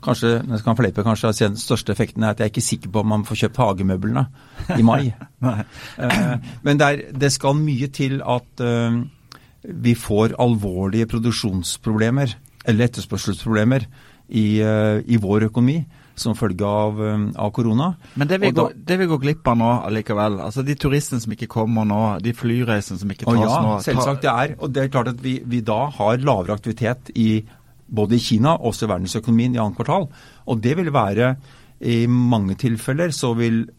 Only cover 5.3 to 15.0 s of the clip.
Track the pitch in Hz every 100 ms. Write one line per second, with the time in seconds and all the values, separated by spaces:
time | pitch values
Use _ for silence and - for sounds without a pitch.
5.3 | _ 127 107 107 - - - 120 190 202
6.3 | 120 - - 143 143 143 147 - 131 139
7.3 | 135 139 147 151 131 139 139 135 135 -
8.3 | 123 - - 123 117 117 117 120 - _
9.3 | - - _ - 170 120 117 - 104 113
10.3 | - 123 113 101 90 98 107 113 117 117
11.3 | 110 107 95 87 - - 107 110 135 135
12.3 | - - - - 110 120 117 - 95 -
13.3 | 92 - 110 110 135 120 - - - -
14.3 | 117 107 107 107 107 107 107